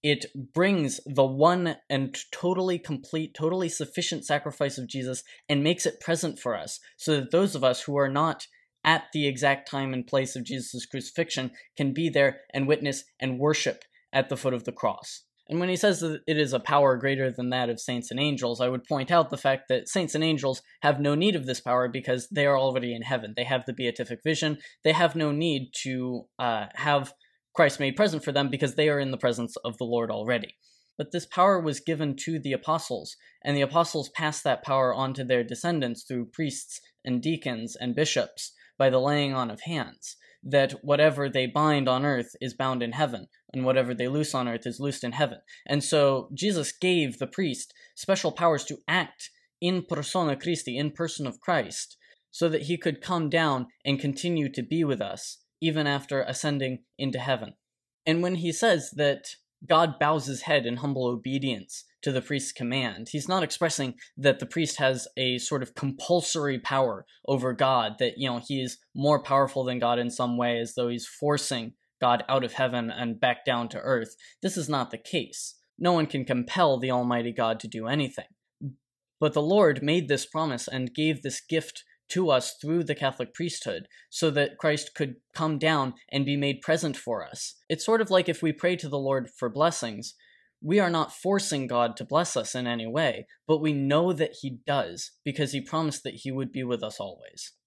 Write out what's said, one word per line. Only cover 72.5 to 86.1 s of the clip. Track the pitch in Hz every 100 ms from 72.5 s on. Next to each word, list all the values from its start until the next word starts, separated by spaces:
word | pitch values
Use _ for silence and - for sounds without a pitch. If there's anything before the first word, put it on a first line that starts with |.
heaven | - 131 120 117
and | - 120 113
back | 127 120
down | - 120 117
to | 110
earth. | - 127 110 - - _
This | 190 185
is | 143
not | 143 123
the | 117
case. | - 170 113 - - - _ -
No | 175
one | 170 156
can | 139
compel | 131 123 120 - 165 131
the | 127
Almighty | 123 123 120 117
God | 110 113 113
to | 110
do | 113 110
anything. | 143 135 - - _ _ _ 139 135 _ _ _ _
But | 151
the | 151
Lord | 151 202 180 127
made | 143 170 139
this | 139 -
promise | 156 156 120 -
and | 131 127
gave | - 156 151
this | 139 -
gift | - 160 - - - _ _
to | 180 185
us | 131 - -
through | 147 170 147
the | 143
Catholic | 135 - 123
priesthood, | - 170 - - 87 - - _
so | - 160
that | 143 143 -
Christ | 160 151 - -
could | 139 123 _ -
come | 156 151
down | 156 156 131 -
and | -